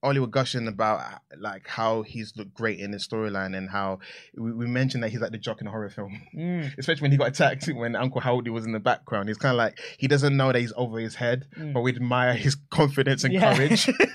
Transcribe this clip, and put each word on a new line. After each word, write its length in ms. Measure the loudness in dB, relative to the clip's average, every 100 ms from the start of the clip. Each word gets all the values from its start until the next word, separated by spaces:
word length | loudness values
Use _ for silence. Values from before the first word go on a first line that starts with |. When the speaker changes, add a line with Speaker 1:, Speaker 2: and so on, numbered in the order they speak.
Speaker 1:
Ollie 180 | 0 2
were 60 | 2
gushing 420 | 0 0 -2 -4
about, 320 | 0 0 0 -4 -14 _ -12
like, 280 | -10 -10 -8
how 360 | -2 0 0
he's 340 | -4 -8 -10 -12
looked 160 | -14
great 280 | -4 -4 -4
in 100 | -6
the 80 | -8
storyline 580 | -6 -4 -4 -4 -4 -6
and 140 | -6
how 300 | -4 -4 -6 -10 -20 -18 -8
we, 160 | -6
we 140 | -4 -2
mentioned 360 | 0 0 0
that 60 | -4
he's 120 | -4
like 120 | -4
the 60 | -6
jock 240 | -8 -8
in 40 | -8
a 40 |
horror 180 | -8 -8
film. 320 | -10 -12 -12 -14 -8
Speaker 2:
Mm. 340 | -6 -4 -6
Speaker 1:
<laughs> 40 | -4
Especially 220 | -2 0
when 120 | 4
he 40 | 4
got 120 | 4
attacked 380 | 4 2 2 -4
when 220 | -4 -2 -2
Uncle 240 | -2 -2
Howdy 300 | 0 0 0
was 160 | -4 -4
in 60 |
the 80 | -2
background. 500 | 0 0 -2 -4 -2
He's 80 | 0
kinda 160 | 2
like, 260 | 2 2 -2 -14 -2
he 100 | 2
doesn't 300 | 4 4 4
know 160 | 4
that 60 | 2
he's 140 | 0 -2
over 220 | -4 -4
his 160 | -6
head, 320 | -4 -2 -2 -4 -12
Speaker 2:
Mm. 160 | -6
Speaker 1:
but 80 | -2
we 120 | 0
admire 400 | 0 0 2 2
his 220 | 2 2 0 0
confidence 540 | 2 4 4 2 2
and 80 | 2
Speaker 2:
Yeah. 220 | 4 6 6
Speaker 1:
courage. 320 | 6 4 4
Speaker 2:
<laughs> 40 | 4 4